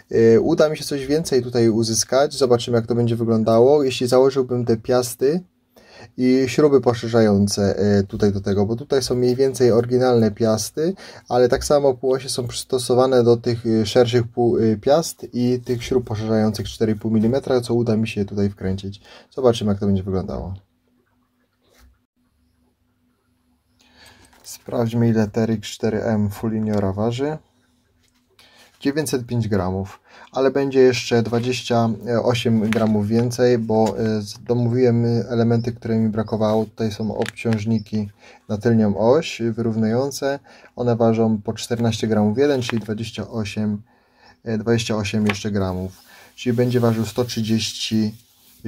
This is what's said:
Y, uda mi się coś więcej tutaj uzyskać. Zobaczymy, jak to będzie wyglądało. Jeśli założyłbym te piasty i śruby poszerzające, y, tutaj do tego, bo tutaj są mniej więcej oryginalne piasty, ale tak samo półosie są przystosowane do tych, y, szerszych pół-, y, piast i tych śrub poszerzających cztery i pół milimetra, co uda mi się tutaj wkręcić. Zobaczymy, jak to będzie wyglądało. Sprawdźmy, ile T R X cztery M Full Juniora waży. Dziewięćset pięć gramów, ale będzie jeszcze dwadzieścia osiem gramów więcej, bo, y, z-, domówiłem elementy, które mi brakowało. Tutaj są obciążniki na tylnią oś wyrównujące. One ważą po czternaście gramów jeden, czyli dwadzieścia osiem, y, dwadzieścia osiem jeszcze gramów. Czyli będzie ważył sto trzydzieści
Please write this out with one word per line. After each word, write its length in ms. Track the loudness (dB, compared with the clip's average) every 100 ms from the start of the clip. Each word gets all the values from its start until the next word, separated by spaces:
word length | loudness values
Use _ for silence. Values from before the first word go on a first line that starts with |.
| _
Y, 280 | 2 6 6
uda 280 | 4 2 2
mi 80 | 0
się 80 |
coś 220 | -6 -8 -2
więcej 360 | -2 0 0
tutaj 260 | 0 2 2
uzyskać. 680 | 2 0 -2 0 2 0
Zobaczymy, 420 | 0 2 2 2 -2
jak 100 | 0
to 80 |
będzie 220 | 0 0 0
wyglądało. 680 | 0 0 2 4 6 6
Jeśli 240 | 2 -2 2
założyłbym 580 | 4 4 2 -2 -2
te 120 | -2 -2
piasty 640 | 0 0 0 -2 -2 -2 -6 _ _ _ _ -20 -20 -2
i 280 | 2 2 2
śruby 340 | 2 4 4
poszerzające, 1000 | 4 0 0 4 4 4 2 2 0 2 2 2
y, 40 |
tutaj 280 | 0 0 0
do 80 | 0
tego, 260 | -2 -2 0
bo 100 | -4
tutaj 260 | -2 -2
są 120 | 0
mniej 220 | 0 0 2
więcej 360 | 0 2 4
oryginalne 580 | 4 2 0 2 4 2
piasty, 640 | 2 0 0 -2 -4 -4 -4 -12 -20 -4
ale 200 | 2 2
tak 160 | 2
samo 300 | 2 2 2
półosie 340 | 0 -2 -2 -4
są 180 | -6 -6
przystosowane 800 | -8 -4 -4 0 2 4 4
do 120 | 4 2
tych, 300 | 0 -4 0
y, 200 | 0 2
szerszych 360 | 2 4 2 -2
pół-, 300 | 0 0 2
y, 200 | 2 0
piast 460 | 2 2 0 -8 -10
i 280 | -4 -2 -2
tych 200 | -2 -6
śrub 200 | 0 -2
poszerzających 640 | -2 -6 -2 2 0 -2 -8
cztery 240 | -4 -2
i 40 | -2
pół 140 | 0
milimetra, 500 | 0 2 0 0 0
co 140 | 0
uda 220 | 0 0 0
mi 120 | -2
się 160 | -4
tutaj 260 | -6 -2 -4
wkręcić. 500 | -2 -6 -6 -8 -14 -20 -20 _
Zobaczymy, 400 | 0 2 2 0
jak 100 | 0
to 60 | 0
będzie 160 | 0
wyglądało. 520 | -2 -4 -4 -8 -10 -12 -16 _ _ _ _ _ _ _ _ _ _ _ _ _ _ _ _ _ _ _ _ _ _ _ _ _ _ _ _ _ _ _ _ _ -20 _ _ _
Sprawdźmy, 680 | -20 -18 -8 -4 -2 0 2
ile 200 | 2 0
T 140 | -2
R 80 | -2
X 180 | -2 -6
cztery 340 | -6 -4 -2
M 280 | -2 0 -2
Full 220 | -4 -4
Juniora 400 | -4 -2 -2 -2
waży. 460 | -2 -4 -2 -4 -6 -12 _ _ _ _ _ _ _ _ _ _ _ _ _
Dziewięćset 460 | -4 -2 -2 -4 -4
pięć 220 | -4 -2
gramów, 520 | -2 -2 -4 -8 -12 _ -20 -10
ale 180 | 0 0
będzie 300 | 0 0 4
jeszcze 420 | 4 4 0 0
dwadzieścia 680 | 0 -2 -2 -4 -2 0 0 -2 -4 -2
osiem 480 | 0 0 2 0 0
gramów 380 | 0 0 0 0
więcej, 500 | 0 0 0 2 2
bo, 420 | 0 2 2 0
y, 220 | -2 -2
z-, 160 | -6 -12
domówiłem 680 | -4 -2 0 2 2 2 2 0 -2
elementy, 440 | 0 2 2 -2
które 260 | -6 -4 0
mi 100 | 0
brakowało. 560 | -2 -4 -2 0 0
Tutaj 280 | -2 -4 -6
są 240 | -4 -6 -4
obciążniki 920 | -6 -4 -4 -2 0 -2 -2 -6 -6 -12 -20 -20 -8
na 100 | -4
tylnią 380 | 2 2 2 2
oś 460 | 2 2 0 -6 -6
wyrównujące. 880 | -4 -4 -2 0 0 -2 -4 -4 -4 -10 -20 -20 -6
One 200 | -2 2
ważą 460 | 2 2 0 0
po 100 | -4
czternaście 540 | -8 -6 -2 -2 -2 -2
gramów 320 | 2 2 2
jeden, 240 | 0 0
czyli 200 | -2 -6
dwadzieścia 480 | -6 -8 -8 -10 -10
osiem, 520 | -8 -8 -4 -4 -6 -10 _ _ _ _ _ -8
y, 100 | -6
dwadzieścia 380 | 0 -2 0 -4
osiem 300 | -4 -2 -2
jeszcze 240 | -2 -4
gramów. 420 | -4 -4 -4 -8 -12 _ -20 -20 -10
Czyli 160 | -4
będzie 280 | -2 0 2
ważył 260 | 2 0 -2
sto 180 | -4
trzydzieści 880 | -4 -4 -2 -2 -2 -8 -4 -2 -2 -6 _ _ _ _